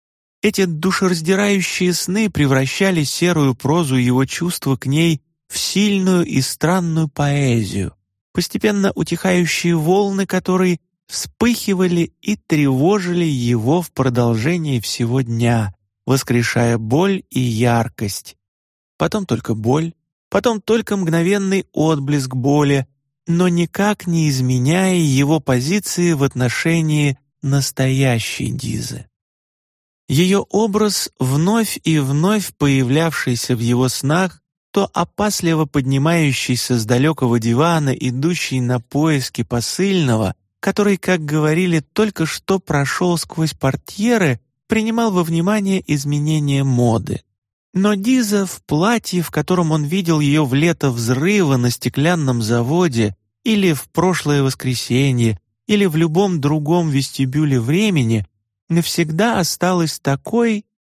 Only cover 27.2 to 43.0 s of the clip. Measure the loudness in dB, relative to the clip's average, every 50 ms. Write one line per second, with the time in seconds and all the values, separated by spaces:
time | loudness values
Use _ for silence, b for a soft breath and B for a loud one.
27.2 | _ _ _ _ -2 0 0 0 0 -2 -2 -2 0 0 2 2 2 2 2 0
28.2 | -2 -4 -6 -6 -6 -6 -6 -6 -6 -6 -6 -6 -6 -8 -10 -12 -14 _ _ _
29.2 | _ _ _ _ _ _ _ _ _ _ _ _ _ _ _ _ _ -2 0 2
30.2 | 4 4 2 2 0 0 0 0 0 2 2 2 0 0 0 -2 -6 -8 _ -4
31.2 | -2 0 0 2 2 2 2 2 0 -2 -4 -4 -2 0 2 2 2 0 0 2
32.2 | 2 2 2 0 -2 -4 -4 -2 0 2 2 2 2 2 2 2 2 0 -2 -2
33.2 | -2 -2 -2 -2 -2 -2 -2 0 0 0 2 2 2 0 0 -2 -2 0 0 0
34.2 | 0 -2 -4 _ _ _ _ _ _ _ -2 -2 -2 0 -2 -4 -4 -4 _ -2
35.2 | -2 -2 -2 0 0 0 2 0 0 0 0 -2 0 0 0 2 2 2 2 2
36.2 | 2 2 0 0 -2 -2 -2 -2 -2 0 0 0 0 2 2 2 2 2 0 0
37.2 | 0 0 2 2 2 2 2 2 2 2 2 0 0 0 -2 -2 -2 -4 -4 -2
38.2 | -2 -2 -2 -2 -4 -4 -2 -2 0 0 -2 -2 -4 _ -2 0 2 2 2 0
39.2 | -2 -4 -6 -6 -6 -4 -4 -4 -4 -4 -4 -2 -2 0 0 0 2 2 0 0
40.2 | 0 -2 -4 _ _ _ _ _ -4 -2 0 0 2 2 2 0 0 0 -2 0
41.2 | 0 -2 -2 0 2 2 2 2 0 0 0 -2 -2 _ -2 -2 0 0 0 -2
42.2 | -4 -4 -4 -6 -2 -2 -2 -2 -2 -2 -2 -2 0 -2 -2 -2